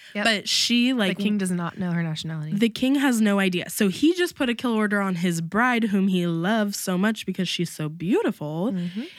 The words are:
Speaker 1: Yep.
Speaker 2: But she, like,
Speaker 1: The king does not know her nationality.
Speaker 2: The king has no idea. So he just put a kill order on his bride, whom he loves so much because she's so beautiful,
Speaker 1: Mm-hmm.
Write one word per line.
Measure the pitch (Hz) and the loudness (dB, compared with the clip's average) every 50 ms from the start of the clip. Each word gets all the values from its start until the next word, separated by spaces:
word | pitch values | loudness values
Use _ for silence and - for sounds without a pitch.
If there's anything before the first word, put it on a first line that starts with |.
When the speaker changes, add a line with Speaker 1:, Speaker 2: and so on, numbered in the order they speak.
| - - - | -20 -10 -6
Speaker 1:
Yep. | 208 208 | -2 0
Speaker 2:
But | 233 214 190 - - | 0 0 0 -2 -2
she, | - - - - 240 240 240 254 262 | -2 0 0 2 2 4 4 2 2
like, | 240 202 185 196 | 2 0 0 0
Speaker 1:
The | 202 202 | 0 0
king | 202 208 | 0 0
does | 202 190 185 | 0 0 -2
not | 180 175 170 - - | -2 -2 -4 -4 -4
know | - 180 175 | -4 -4 -2
her | 170 170 | -2 -2
nationality. | 170 160 156 - - 160 160 156 151 156 202 | -2 -2 -4 -6 -6 -8 -8 -6 -6 -4 0
Speaker 2:
The | 202 233 226 | 0 0 0
king | 226 - 254 262 277 | 0 0 0 2 2
has | 285 277 269 240 220 | 2 2 2 4 4
no | 220 208 202 196 | 4 4 4 4
idea. | 190 190 180 175 - 180 | 2 2 0 0 -4 -4
So | - - 214 190 | -2 0 2 2
he | 170 156 285 320 370 | 2 4 2 2 4
just | 349 359 339 - | 2 0 -2 -2
put | - 277 240 | -2 -2 -2
a | 233 | -2
kill | - - 240 220 | -2 -2 0 0
order | 214 214 202 208 202 | 0 2 2 0 0
on | 196 190 180 | 0 0 -2
his | 165 180 180 170 165 | 0 0 0 0 0
bride, | 165 165 190 214 247 254 240 226 233 | -4 -2 0 2 2 4 2 2 0
whom | 202 202 196 190 | 2 2 2 2
he | 196 185 180 175 | 2 2 2 2
loves | 175 165 165 170 196 226 220 208 202 196 - | 0 0 0 0 0 2 0 0 -2 -4 -6
so | - 190 185 | -4 -2 -2
much | 180 196 220 220 - - | 0 0 0 -2 -2 -6
because | 190 185 - 180 | -6 -4 -4 -4
she's | - - - 170 - | -2 -2 -2 -4 -4
so | - - 156 147 | -4 -6 -6 -6
beautiful, | 160 170 160 185 269 427 415 277 - - 151 147 156 165 185 254 196 | -6 -6 -2 0 2 2 2 0 -2 -2 -6 -6 -4 -2 -2 -2 -2
Speaker 1:
Mm-hmm. | 180 175 175 180 214 277 359 - | -2 -4 -4 -6 -8 -8 -10 -14